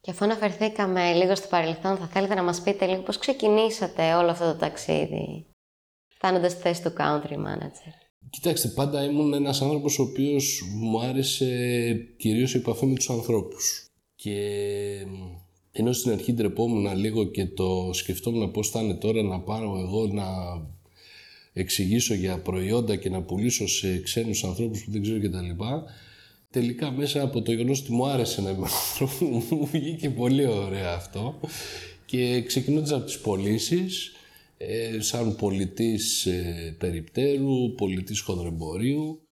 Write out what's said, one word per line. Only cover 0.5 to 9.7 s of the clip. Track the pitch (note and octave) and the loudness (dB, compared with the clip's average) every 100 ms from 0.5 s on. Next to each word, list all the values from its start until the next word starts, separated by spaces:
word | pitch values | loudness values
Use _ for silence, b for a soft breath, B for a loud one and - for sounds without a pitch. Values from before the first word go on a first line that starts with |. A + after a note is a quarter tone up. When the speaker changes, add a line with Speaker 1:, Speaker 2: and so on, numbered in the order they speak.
| E3+ G#3+ G#3+ G3 F#3 F3 | 0 -2 0 0 4 4
Speaker 1:
λίγο | E3+ F#3 F#3+ | 6 6 2
στο | - | 2
παρελθόν, | F3 E3 E3 F#3+ F#3+ | 2 2 0 0 -2
θα | E3+ | 0
θέλετε | G3 G3 | 0 2
να | G3 | 2
μας | F3 F3 | 2 2
πείτε | G3+ G3+ F#3+ | 0 2 2
λίγο | F#3 | 2
πώς | F#3 G3+ | -2 -2
ξεκινήσατε | - C4+ A3 G#3+ A3 A3 F#3 - D#3+ | -2 2 6 6 4 0 -2 2 4
όλο | E3+ F3 | 6 4
αυτό | E3+ E3+ | 4 0
το | E3+ | 2
ταξίδι, | D#3 - - D#3 D#3 D#3 D3+ D#3 - _ _ _ _ _ _ | -2 -2 0 0 0 -4 -6 -8 -14 _ _ _ _ _ _
φτάνοντας | _ F#3+ F#3 F3 | _ 2 4 2
στη | F3 | 2
θέση | F3 E3+ | 0 0
του | E3 - | -2 0
country | D3 D3 D3 | 0 0 -2
manager; | D3 D3+ D#3 D3 - D#3+ - _ _ - | -6 -6 -6 -8 -12 -20 -20 _ _ -18
Speaker 2:
Κοιτάξτε, | - F3 D#3 A3+ | -4 0 0 -2
πάντα | - C#3+ C#3+ | 0 0 0
ήμουν | C#3+ D3 D3+ | 0 2 2
ένας | C#3+ C#3+ C3+ | 2 0 2
άνθρωπος | C#3 | 2